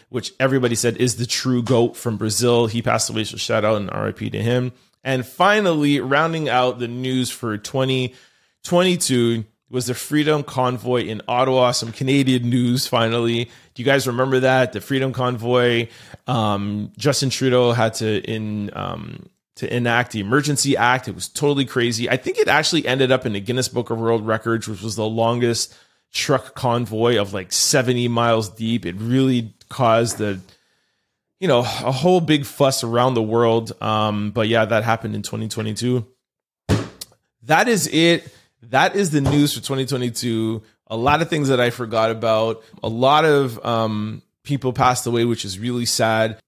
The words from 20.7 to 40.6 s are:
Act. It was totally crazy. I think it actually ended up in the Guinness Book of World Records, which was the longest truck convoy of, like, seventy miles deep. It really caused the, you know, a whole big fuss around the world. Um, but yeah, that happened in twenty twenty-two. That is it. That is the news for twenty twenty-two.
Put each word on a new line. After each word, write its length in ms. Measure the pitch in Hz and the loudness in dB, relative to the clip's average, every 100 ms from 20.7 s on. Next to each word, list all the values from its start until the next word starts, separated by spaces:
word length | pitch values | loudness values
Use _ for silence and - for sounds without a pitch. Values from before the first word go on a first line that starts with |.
| 104 | 2
Act. 320 | 120 127 - | 2 0 -2
It 60 | |
was 140 | 87 - | -10 -10
totally 360 | - 147 139 | -2 0 0
crazy. 440 | 127 131 120 110 120 | -2 0 0 0 -2
I 80 | 135 | -2
think 220 | - 453 | -2 -2
it 100 | 415 | 2
actually 380 | 147 156 160 - | 2 2 0 0
ended 240 | 131 131 | 0 2
up 160 | 131 127 | 2 0
in 60 | |
the 80 | 101 | -4
Guinness 280 | 98 123 123 | -4 -2 -2
Book 220 | 117 113 | -4 -4
of 80 | 113 | -2
World 260 | 113 113 | 0 0
Records, 440 | 110 110 117 113 110 | 0 -2 -2 -2 -4
which 120 | 98 | -8
was 160 | 110 104 | -8 -4
the 100 | 107 | -2
longest 680 | 113 113 120 120 113 - - _ _ _ | 0 0 2 0 0 -6 -12 _ _ _
truck 420 | - - 135 - | -6 0 0 -2
convoy 640 | - 127 117 113 110 117 113 | -6 -2 -2 -2 0 2 2
of, 160 | 98 | 0
like, 180 | 101 92 | -6 -4
seventy 560 | - - 139 123 123 120 | -2 2 2 2 0 0
miles 400 | 117 117 113 101 | 2 2 2 0
deep. 380 | - 113 117 87 | -4 -2 -2 -4
It 80 | 95 | -6
really 580 | 113 131 131 123 110 - - | 0 2 2 0 -2 -12 -12
caused 500 | - 120 113 117 - | 0 4 4 2 -2
the, 200 | 104 95 - _ _ _ _ _ _ _ _ - | -4 -4 -10 _ _ _ _ _ _ _ _ -4
you 80 | 180 | 2
know, 120 | 120 | 2
a 320 | 120 - 127 | 2 -4 -4
whole 280 | 131 175 185 | 0 4 4
big 260 | 160 151 139 | 4 0 0
fuss 380 | - 139 135 | 0 2 2
around 300 | 117 120 127 | -2 2 2
the 80 | 120 | 2
world. 500 | 110 117 117 113 113 - | 0 2 4 2 -2 -6
Um, 480 | 110 107 107 104 104 | -2 0 0 -2 -2
but 160 | 117 110 | -2 2
yeah, 200 | 113 110 | 2 2
that 180 | 110 | 2
happened 320 | 113 113 107 107 | 0 -2 -2 -8
in 60 | |
twenty 260 | 104 110 110 | -8 -6 -6
twenty-two. 580 | - 107 104 123 123 120 _ _ _ _ _ - 113 - - - _ _ _ | -6 -6 -4 -2 -2 -4 _ _ _ _ _ -2 -2 -2 -14 -20 _ _ _
That 240 | 113 160 233 | 0 2 4
is 220 | 208 - | 2 0
it. 440 | 151 170 165 - - _ _ 117 | 2 4 2 -2 -20 _ _ -2
That 260 | 131 185 196 | 2 2 2
is 140 | 190 | 0
the 100 | 147 | 2
news 320 | 135 147 143 | 2 4 2
for 100 | 120 | 0
twenty 220 | - 135 | -4 -4
twenty-two. 760 | 131 131 123 117 123 113 110 110 | -2 -2 -4 -4 -2 0 -2 -4